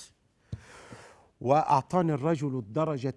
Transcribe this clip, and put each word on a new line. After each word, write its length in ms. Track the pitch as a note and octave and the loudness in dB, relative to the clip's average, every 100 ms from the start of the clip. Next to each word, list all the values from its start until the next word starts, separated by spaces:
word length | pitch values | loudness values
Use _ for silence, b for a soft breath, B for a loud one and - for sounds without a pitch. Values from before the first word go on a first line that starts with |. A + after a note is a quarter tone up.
| - _ _ _ B B B B B B B B B _ | -18 _ _ _ B B B B B B B B B _
وأعطاني 720 | A#2+ D3 - C#3 - F3+ E3+ | 2 2 4 2 2 0 2
الرجل 440 | C#3+ D3+ D#3 C#3+ B2+ | 0 0 0 -2 -4
الدرجة 560 | G2+ C3 D#3+ C#3+ C3 | -4 -2 -2 -2 -4